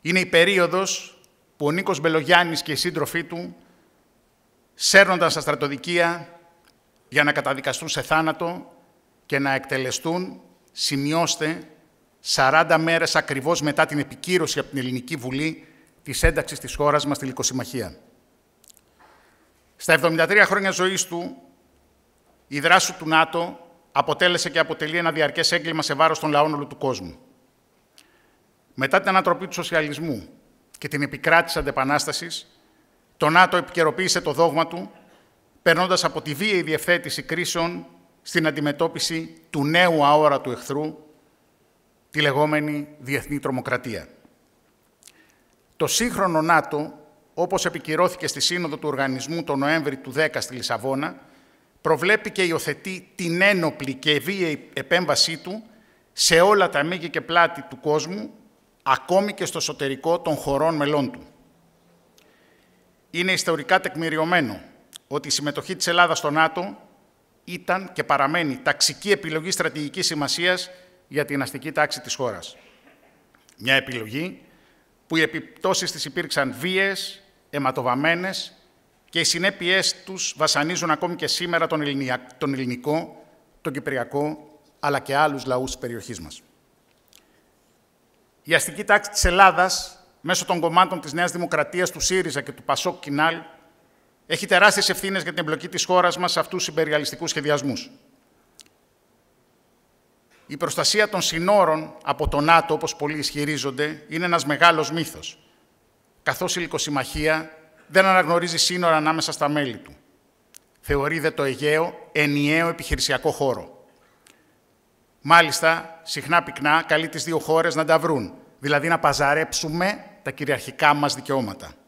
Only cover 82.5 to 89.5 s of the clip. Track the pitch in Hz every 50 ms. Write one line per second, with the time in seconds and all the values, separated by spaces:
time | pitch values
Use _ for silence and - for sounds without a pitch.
82.5 | 139 135 131 123 123 123 - 147 147 165 175 - - - - _ _ _ _ _
83.5 | _ _ _ 160 131 131 120 147 139 127 120 - - 143 147 151 156 151 - -
84.5 | - _ _ _ _ _ - 143 143 135 - - 139 143 156 151 143 135 113 131
85.5 | 127 127 131 127 - - - 120 117 110 95 - 113 82 82 73 - - _ _
86.5 | _ _ _ _ _ _ _ _ _ _ _ _ _ - _ _ _ _ _ _
87.5 | _ _ _ _ _ _ _ _ _ _ _ _ _ _ _ _ _ _ _ -
88.5 | 165 151 - - - 190 208 202 208 208 208 - - - - 185 175 185 196 190